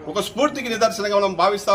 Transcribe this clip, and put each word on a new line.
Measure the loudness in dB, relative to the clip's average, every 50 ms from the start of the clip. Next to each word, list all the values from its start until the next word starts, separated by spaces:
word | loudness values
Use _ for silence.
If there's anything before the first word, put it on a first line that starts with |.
| -12 -6
ఒక | -4 -4 -4
స్ఫూర్తికి | -4 0 0 0 0 0 -2 -6 -4 0
నిదర్శనంగా | 2 2 2 2 -2 -4 0 0 2
మనం | 2 0 2 2
భావిస్తా | 2 2 2 0 0 2